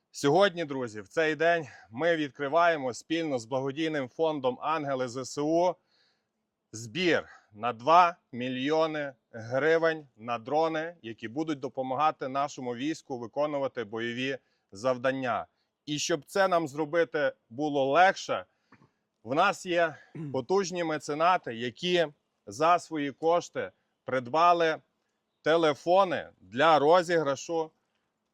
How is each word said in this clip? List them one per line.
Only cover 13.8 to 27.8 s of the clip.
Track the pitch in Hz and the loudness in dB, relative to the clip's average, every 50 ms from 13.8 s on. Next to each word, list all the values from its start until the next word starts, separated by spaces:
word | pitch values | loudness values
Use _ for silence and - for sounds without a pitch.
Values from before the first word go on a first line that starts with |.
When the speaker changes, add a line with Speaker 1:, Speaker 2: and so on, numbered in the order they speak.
| 113 | -10
Speaker 1:
бойові | 101 110 113 117 120 117 123 127 135 135 127 _ _ _ _ _ _ | -8 -6 -6 -6 -6 -6 -4 -4 -6 -6 -8 _ _ _ _ _ _
завдання. | - 95 110 131 127 123 120 131 131 135 131 123 113 98 82 - _ _ _ _ _ _ - | -12 -4 -2 -2 -2 0 0 -2 -2 -2 -2 -2 -2 -4 -4 -8 _ _ _ _ _ _ -10
І | - 151 143 | -8 -6 -4
щоб | - - 170 156 135 | -2 -2 -2 -4 -4
це | - - 196 190 190 | -4 0 2 2 4
нам | 180 170 165 143 | 2 2 0 -2
зробити | 131 147 160 147 151 170 165 160 - 156 143 131 131 _ _ - | -4 -4 -4 -2 2 0 0 2 0 0 0 0 -2 _ _ -16
було | 113 120 147 151 143 143 135 | -8 -4 -4 -2 0 2 2
легше, | 135 139 165 180 196 - - - - 131 101 92 _ _ _ _ _ - _ _ _ _ _ _ _ _ _ - | 4 6 6 6 6 6 2 -4 -4 -4 -4 -6 _ _ _ _ _ -20 _ _ _ _ _ _ _ _ _ -8
в | 107 131 | -4 0
нас | 156 185 202 185 - - | 2 2 2 0 -2 -4
є | 185 170 175 170 160 143 - - _ - | -2 0 2 2 0 0 -6 -20 _ -14
Speaker 2:
<clears throat> | 151 165 143 123 | -12 -10 -6 -6
Speaker 1:
потужні | 131 127 - 185 196 202 160 175 180 170 | -6 -2 0 0 0 0 0 -4 -4 -2
меценати, | 160 156 151 - - 147 147 160 175 185 175 - 147 120 | -2 -4 -4 -4 -6 -2 2 4 4 4 2 0 -4 -8
які | 113 120 123 117 - - 180 180 175 165 147 151 _ _ _ _ _ - | -6 -6 -8 -8 -6 -4 0 2 2 2 0 -2 _ _ _ _ _ -18
за | - 101 107 151 165 175 170 | -12 -4 0 2 4 4 2
свої | - - 160 156 143 139 | 0 -4 -6 -6 -6 -6
кошти | 127 - - 165 170 175 165 - - 135 107 92 - _ _ _ _ _ - | -6 -2 0 2 2 2 0 -4 -8 -8 -8 -8 -10 _ _ _ _ _ -8
придбали | - 123 131 127 120 131 156 170 175 175 170 165 160 156 131 _ _ _ _ _ _ _ _ _ _ _ _ | -4 -4 -4 -2 0 2 4 6 6 6 6 4 0 0 -2 _ _ _ _ _ _ _ _ _ _ _ _
телефони | - 147 160 170 165 156 147 - - 165 175 190 196 185 151 113 82 82 - _ | 0 2 2 4 4 2 2 0 0 2 4 4 4 4 2 -4 -6 -8 -14 _
для | _ 92 98 123 143 165 160 147 | _ -8 -2 2 4 6 6 6
розіграшу, | 139 151 170 185 175 165 175 165 151 139 139 131 - - 170 165 160 160 _ _ | 6 6 6 6 4 4 0 0 2 0 -2 -4 -4 -6 -4 -4 -4 -6 _ _